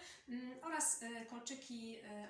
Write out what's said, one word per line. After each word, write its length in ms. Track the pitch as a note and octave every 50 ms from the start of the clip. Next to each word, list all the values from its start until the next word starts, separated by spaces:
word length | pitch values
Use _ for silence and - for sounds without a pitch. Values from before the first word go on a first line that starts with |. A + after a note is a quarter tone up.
| - - - - - -
mm, 340 | A#3+ B3 B3+ B3 B3+ C4 D4+
oraz, 400 | E4 E4 D#4 - - - - A#3
e, 220 | A#3 A#3 A3+ A3+
kolczyki, 720 | A3 A#3+ A#3 - - C4+ C4 - - A#3+ A#3 A3+ A3+ A3+ A3+ -
e, 260 | G3 G#3 G#3 G#3